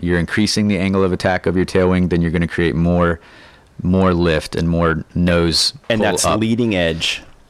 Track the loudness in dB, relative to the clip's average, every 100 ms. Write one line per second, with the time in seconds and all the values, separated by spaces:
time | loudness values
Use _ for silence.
0 | -2 0 0 0 0 0 0 0 0 0
1 | 0 0 0 -2 0 0 0 2 2 2
2 | 2 0 0 -2 -2 -2 0 0 0 2
3 | 0 -2 -8 -20 -20 -20 _ -8 -2 2
4 | 2 2 2 0 -2 -4 -2 0 0 0
5 | -4 -2 0 2 2 0 -2 -4 -4 0
6 | 0 0 0 0 0 0 0 0 -2 -2
7 | -4 -6 -12 -20